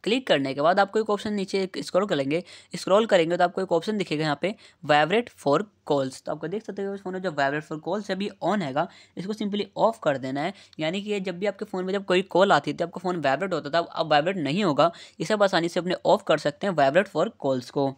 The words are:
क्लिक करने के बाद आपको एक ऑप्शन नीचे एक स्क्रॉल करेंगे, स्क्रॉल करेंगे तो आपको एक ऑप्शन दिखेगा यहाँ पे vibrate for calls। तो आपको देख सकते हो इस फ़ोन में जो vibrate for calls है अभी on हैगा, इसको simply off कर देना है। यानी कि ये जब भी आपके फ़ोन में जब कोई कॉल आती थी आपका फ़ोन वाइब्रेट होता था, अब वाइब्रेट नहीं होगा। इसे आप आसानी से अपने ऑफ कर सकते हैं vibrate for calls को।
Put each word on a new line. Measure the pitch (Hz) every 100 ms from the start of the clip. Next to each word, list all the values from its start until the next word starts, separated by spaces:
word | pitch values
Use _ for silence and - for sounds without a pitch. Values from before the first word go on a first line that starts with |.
क्लिक | - 247 262
करने | 160 135
के | 135
बाद | 156 190
आपको | 196 220
एक | 220
ऑप्शन | 208 220
नीचे | 208 190 196
एक | 190 -
स्क्रॉल | - 180 202
करेंगे, | 156 135 156 - - _ 175
स्क्रॉल | - 196 226
करेंगे | 190 165 175
तो |
आपको | 175 175
एक | 185
ऑप्शन | 170 160 214
दिखेगा | 180 151
यहाँ | 156 143
पे | 180 220 - _ 143
vibrate | 147 156 208 240 _
for | 143 147 208 _ -
calls। | 143 135 -
तो | -
आपको | 151 156
देख | 202
सकते | 220 196
हो | 196 202
इस |
फ़ोन | 190
में | 190
जो | 185
vibrate | 151 139 147 156
for | 156
calls | 165 202 202
है | 190
अभी | 202 - 160
on | 208
हैगा, | 151 135 175 - - -
इसको | 185
simply | 214 208 208 202 -
off | 196 226
कर | 156 135
देना | 131 135
है। | 160 196 - -
यानी | 156 190
कि | 208
ये | 208
जब | 190 175
भी | 202
आपके | 196 202
फ़ोन | 185 185
में |
जब | 196 196
कोई | 185 185
कॉल | 170 196
आती | 156 151
थी | 143
आपका | 175 -
फ़ोन | 185 180
वाइब्रेट | 139 139 190
होता | 165 143
था, | 165
अब | 170 - 160
वाइब्रेट | 151 156 196
नहीं | 135 170
होगा। | 202 143 165 - - _
इसे | 165
आप | 214
आसानी | 196 180 170
से | 180
अपने | 175 175 -
ऑफ | 202 -
कर | 156
सकते | 147 - 202
हैं | 156
vibrate | 135 156 202
for | 151 196 _ 139
calls | 131 123
को। | 156 139